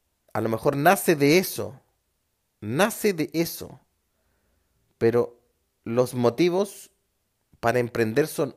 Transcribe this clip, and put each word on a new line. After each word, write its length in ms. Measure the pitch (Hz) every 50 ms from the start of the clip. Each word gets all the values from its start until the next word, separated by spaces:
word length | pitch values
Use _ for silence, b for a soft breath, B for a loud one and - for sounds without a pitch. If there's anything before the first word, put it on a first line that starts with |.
| _ _ _ _ _ _
a 80 | - 110
lo 80 | 110
mejor 300 | 117 110 110 - 147 139
nace 400 | 139 147 170 196 196 - 196 165
de 200 | 143 139 143 160
eso. 440 | 185 185 - - - 101 98 135 - _ _ _ _ _ _ _ _ _ _ _ _ _ _ _ -
Nace 500 | 101 104 120 156 196 233 - - - 208
de 180 | 190 156 147 - -
eso. 480 | 165 165 160 - - - - - - _ _ _ _ _ _ _ _ _ _ _ _ _ _ _ _ _ _ _ _ _ _ _
Pero 440 | - 113 117 110 120 107 - - _ _ _ _ _ _ _ _ _ -
los 300 | 113 117 120 127 120 131
motivos 800 | 123 120 120 117 - 170 175 170 190 208 - - - - - _ _ _ _ _ _ _ _ _ _ _ _ _ -
para 200 | - 117 117 123
emprender 480 | 120 113 - 117 113 110 110 143 151
son 280 | 151 - - 147 131 -